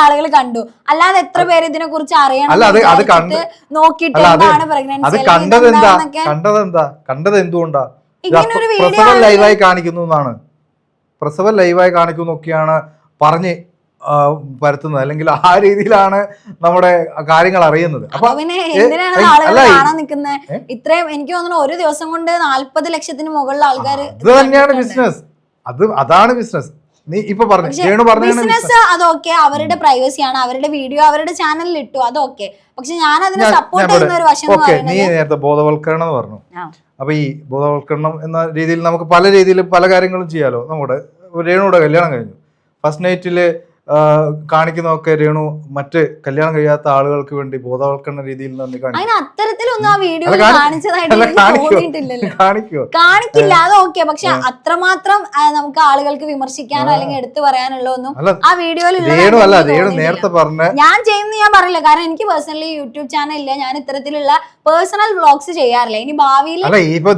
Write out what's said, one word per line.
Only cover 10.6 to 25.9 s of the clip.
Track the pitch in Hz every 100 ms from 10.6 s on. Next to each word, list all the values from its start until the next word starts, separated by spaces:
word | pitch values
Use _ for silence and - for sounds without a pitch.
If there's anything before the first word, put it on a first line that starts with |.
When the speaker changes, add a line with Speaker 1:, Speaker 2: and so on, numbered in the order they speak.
| _ _ _ _ _ -
Speaker 2:
പ്രസവം | 147 151 202 214
ലൈവായി | 180 175 180 175
കാണിക്കുന്നൊക്കെയാണ് | 170 165 170 160 160 156 156 156 156 _ _ -
പറഞ്ഞ്, | 151 165 180 170 - _ _ _ 143
ആ, | 147 143 151 139 123
പരത്തുന്നത്, | 147 139 156 143
അല്ലെങ്കിൽ | 135 151 156
ആ | - 180 185 202
രീതിയിലാണ് | 202 202 208 196 196 202 - 220 170 165
നമ്മുടെ | 180 180 175 160 151 151
കാര്യങ്ങൾ | 160 180 185 160
അറിയുന്നത്. | 156 170 135
Speaker 1:
അപ്പൊ | 107 143 233
Speaker 2:
അപ്പൊ | 277
Speaker 1:
പിന്നെ | 320 349
Speaker 2:
ഏ, | 339 311
Speaker 1:
എന്തിനാണ് | 240 320 370 359
Speaker 2:
ഏ, |
Speaker 1:
ആളുകൾ | 349 302 311
Speaker 2:
അല്ല, | 247 403
ഈ | 269
Speaker 1:
കാണാൻ | 294 320
നിൽക്കുന്നത്? | 294 285 285 285 285
Speaker 2:
ഏ? | 196 -
Speaker 1:
ഇത്രയും, | 247 294 330 330
എനിക്ക് | 294 285
തോന്നുന്നു | 349 349 339
ഒരു | 277 349
ദിവസം | 320 294 320
കൊണ്ട് | 330 330
നാല്പത് | 339 311 262 269 311 330
ലക്ഷത്തിന് | 311 320 277 311
മുകളിൽ | 302 269 285 294
ആൾക്കാര് | 262 254 277
Speaker 2:
അത് | 285 -
Speaker 1:
ഇത് | 180 262
Speaker 2:
തന്നെയാണ് | 269 277 285
Speaker 1:
കണ്ടിട്ടുണ്ട്. | 262 240 262 233
Speaker 2:
ബിസിനസ്, | - - _ _ _ -
അത്, | 123 214